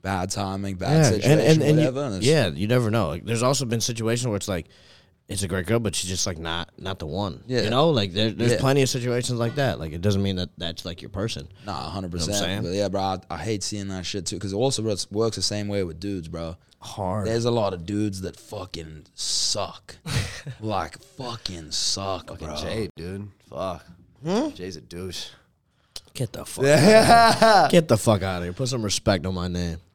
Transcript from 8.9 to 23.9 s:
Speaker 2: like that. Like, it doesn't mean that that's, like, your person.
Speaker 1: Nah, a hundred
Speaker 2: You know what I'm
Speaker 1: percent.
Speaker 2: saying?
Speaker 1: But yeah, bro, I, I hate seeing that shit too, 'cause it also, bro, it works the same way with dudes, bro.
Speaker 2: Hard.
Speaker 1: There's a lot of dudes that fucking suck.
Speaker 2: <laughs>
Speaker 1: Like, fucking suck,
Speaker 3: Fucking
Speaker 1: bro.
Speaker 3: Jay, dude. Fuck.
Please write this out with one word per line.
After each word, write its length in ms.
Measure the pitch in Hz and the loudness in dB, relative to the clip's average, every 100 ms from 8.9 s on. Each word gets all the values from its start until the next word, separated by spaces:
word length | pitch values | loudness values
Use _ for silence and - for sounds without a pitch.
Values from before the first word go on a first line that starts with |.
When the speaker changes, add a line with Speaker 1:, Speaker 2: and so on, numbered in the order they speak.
| 131 123 120 123 120 | 0 -2 -2 -2 -2
Speaker 2:
like 160 | 117 139 | -2 0
that. 240 | 131 64 | -2 -2
Like, 140 | 78 | -6
it 80 | 80 | -2
doesn't 200 | 98 98 | 0 2
mean 140 | 98 92 | 0 -2
that 140 | 90 - | -6 -8
that's, 260 | 85 82 | -10 -8
like, 180 | 90 85 | -10 -12
your 60 | - | -12
person. 400 | 98 110 - 71 - 101 | -6 -6 -6 -12 -14 -10
Speaker 1:
Nah, 60 | 76 69 | -8 -6
a 20 | |
hundred 220 | 95 92 | -8 -6
Speaker 2:
You 80 | 87 | -4
know 40 | 82 | -2
what 20 | |
I'm 0 | |
Speaker 1:
percent. 120 | 101 87 | 0 0
Speaker 2:
saying? 160 | 98 | -2
Speaker 1:
But 100 | 85 | -4
yeah, 160 | 95 101 | -2 0
bro, 120 | 98 | 0
I, 180 | 95 95 - | -2 -4 -6
I 80 | 82 | -8
hate 260 | 98 107 | -4 -4
seeing 240 | - 104 98 | -4 -8 -8
that 160 | 95 85 | -8 -6
shit 200 | 104 85 | -6 -6
too, 120 | 90 | -6
'cause 120 | 98 | -6
it 60 | 98 | 0
also, 240 | 135 127 | 0 0
bro, 100 | 110 | -2
it 160 | 98 - | -4 -4
works 280 | 101 113 101 | 0 -2 0
the 40 | |
same 280 | - 104 101 | -4 -2 -2
way 140 | 101 90 | -2 -4
with 160 | 80 | -6
dudes, 260 | 98 95 80 | -6 -6 -6
bro. 300 | 82 82 85 _ _ | -8 -8 -10 _ _
Speaker 2:
Hard. 480 | - - 95 98 107 | -16 -6 -4 -2 0
Speaker 1:
There's 180 | 117 117 | 0 2
a 60 | |
lot 220 | 120 98 | 2 0
of 120 | 92 82 | -2 -4
dudes 340 | 104 107 95 | -2 -2 -4
that 160 | 87 - | -10 -12
fucking 680 | - - 85 82 78 78 - - | -14 -12 -10 -12 -14 -16 -20 -10
suck. 800 | - - - 104 92 - - - - | -4 -2 0 -2 -4 -10 -20 -16 -4
Speaker 2:
<laughs> 0 | - 98 - 143 123 | -4 -4 -8 -14 -10
Speaker 1:
Like, 420 | 107 98 80 - | -4 -4 -4 -10
fucking 680 | - - 127 117 - 87 76 | -20 -12 -10 -8 -10 -10 -8
suck, 560 | - - - 98 92 - | -4 -2 -2 -4 -6 -8
Speaker 3:
Fucking 200 | 82 80 | -12 -8
Speaker 1:
bro. 100 | 76 | -8
Speaker 3:
Jay, 320 | 82 104 95 - | -6 -4 -6 -8
dude. 320 | 85 98 101 _ _ | -10 -10 -12 _ _
Fuck. 360 | 67 92 82 - | -8 -6 -8 -14